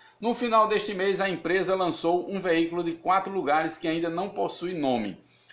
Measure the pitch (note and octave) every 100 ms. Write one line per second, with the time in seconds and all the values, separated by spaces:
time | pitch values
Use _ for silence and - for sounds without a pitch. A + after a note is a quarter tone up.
0 | - _ A3+ - A#3+ A3 G#3+ G#3 G#3+ F#3+
1 | G3 F#3 G3 E3 D#3+ F#3+ F3 F#3+ F3+ -
2 | E3+ F3+ F3+ G3 F3+ E3 E3 F3 E3+ E3
3 | F3 F#3+ G3 F#3+ C#3+ D#3 D#3+ - E3+ E3
4 | E3 E3+ G3+ - G3 - F3 F3 C#3 A#2+
5 | G#2 F2 _ _ -